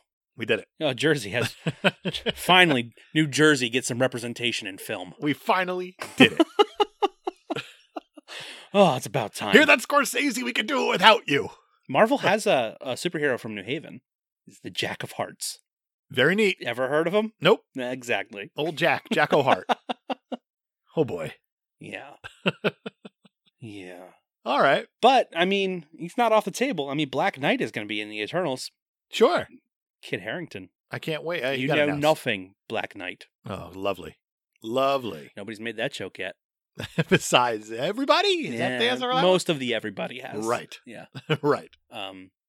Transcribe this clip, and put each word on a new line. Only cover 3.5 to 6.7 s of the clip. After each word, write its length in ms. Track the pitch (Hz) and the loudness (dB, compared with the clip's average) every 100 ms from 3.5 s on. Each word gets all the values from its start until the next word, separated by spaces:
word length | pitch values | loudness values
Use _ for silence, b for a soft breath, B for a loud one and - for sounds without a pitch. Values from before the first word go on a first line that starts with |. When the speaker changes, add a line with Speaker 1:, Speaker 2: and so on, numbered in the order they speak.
| 139 120 | 4 0
Speaker 2:
gets 160 | 127 - | -2 -2
some 100 | 117 | 0
representation 720 | 127 120 120 117 120 - 101 | 0 0 -8 -4 -4 -4 -8
in 100 | 95 | -10
film. 380 | - 101 92 - | -8 -8 -10 -4
Speaker 1:
We 140 | 147 | -4
finally 640 | 131 - 185 180 185 185 - - - | -2 0 0 0 -4 -8 -12 -2 4
did 180 | - | 6
it. 120 | - - | 6 2
Speaker 2:
<laughs> 1120 | - 440 | 2 0